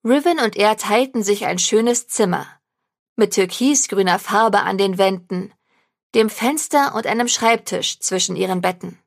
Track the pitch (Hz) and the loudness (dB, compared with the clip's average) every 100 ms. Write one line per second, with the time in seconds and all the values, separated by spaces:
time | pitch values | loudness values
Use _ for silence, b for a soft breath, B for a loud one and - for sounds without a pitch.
0 | 226 277 349 330 226 - 208 214 208 214 | 2 2 2 0 -2 2 2 2 0 0
1 | 262 240 196 202 202 180 - 208 233 240 | 2 -2 -2 -2 -2 -2 0 2 2 -2
2 | - - 202 160 143 _ _ _ _ _ | -4 0 0 0 -6 _ _ _ _ _
3 | _ - 208 - 180 - 262 285 - 196 | _ 0 0 2 -2 0 0 2 0 0
4 | 190 185 - 208 226 202 180 190 196 185 | 2 0 0 2 2 2 0 0 -2 2
5 | 190 185 _ 180 190 _ _ _ _ _ | 0 0 _ -8 -8 _ _ _ _ _
6 | _ 226 220 - 233 302 - 294 - 220 | _ 0 0 0 -2 -2 0 2 2 -2
7 | - 226 240 - 233 226 - 180 - - | -4 -2 -2 0 2 0 -2 -6 -6 -6
8 | - 185 180 180 185 180 180 180 185 165 | -4 -2 -2 -2 -2 0 -2 -4 -12 -16